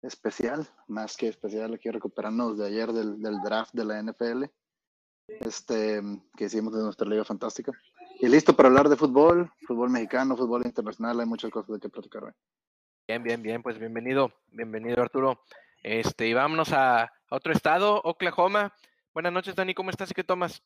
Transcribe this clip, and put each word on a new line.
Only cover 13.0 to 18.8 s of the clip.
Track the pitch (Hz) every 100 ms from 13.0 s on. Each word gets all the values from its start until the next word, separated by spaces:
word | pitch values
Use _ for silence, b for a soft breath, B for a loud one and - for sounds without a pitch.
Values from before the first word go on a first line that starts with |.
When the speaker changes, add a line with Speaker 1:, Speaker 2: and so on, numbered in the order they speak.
| -
Speaker 2:
Bien, | 117
bien, | 117 117
bien, | 107 117
pues | 120 110
bienvenido, | 113 113 120 135 127 _ _
bienvenido, | 110 113 110 117 120
Arturo. | 120 135 135 127 b b b b
Este, | - 113 113 - 113
y |
vámonos | 120 143 160 156
a, | 143 131 120
a | 117 _ _
otro | 135 165
estado, | 151 160 170 208 208
Oklahoma. | 165 170 180 165 180 208 202 _